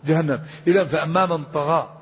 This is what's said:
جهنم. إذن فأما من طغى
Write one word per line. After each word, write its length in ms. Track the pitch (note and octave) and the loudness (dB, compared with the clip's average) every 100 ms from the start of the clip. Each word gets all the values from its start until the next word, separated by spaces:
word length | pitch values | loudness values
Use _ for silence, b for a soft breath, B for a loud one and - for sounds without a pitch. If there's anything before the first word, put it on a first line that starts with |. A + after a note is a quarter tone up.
جهنم. 420 | C#3+ D#3+ D#3 B2+ B B E3+ | 2 0 0 -4 B B 2
إذن 180 | F#3+ | 2
فأما 420 | E3 D#3 D3 F3 F#3 | 2 -2 0 0 0
من 180 | E3 | -2
طغى 520 | C#3 D3+ D3 E3 A#2+ - | -4 -4 0 0 -2 -12